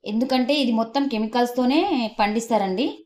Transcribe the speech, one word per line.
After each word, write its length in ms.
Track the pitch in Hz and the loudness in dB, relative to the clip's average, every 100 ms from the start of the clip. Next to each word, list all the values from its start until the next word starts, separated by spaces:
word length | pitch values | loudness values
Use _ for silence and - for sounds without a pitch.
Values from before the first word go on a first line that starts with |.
ఎందుకంటే 500 | - 214 262 262 247 294 | -4 -2 0 0 2 2
ఇది 160 | 247 | 2
మొత్తం 300 | 226 226 277 277 | 0 0 -2 -2
కెమికల్స్‌తోనే 720 | 226 220 240 247 254 254 294 392 294 220 | -2 -2 0 0 0 2 2 2 0 -2
పండిస్తారండి. 760 | - 214 214 226 220 196 185 294 - | 0 0 0 0 0 0 -2 -4 -6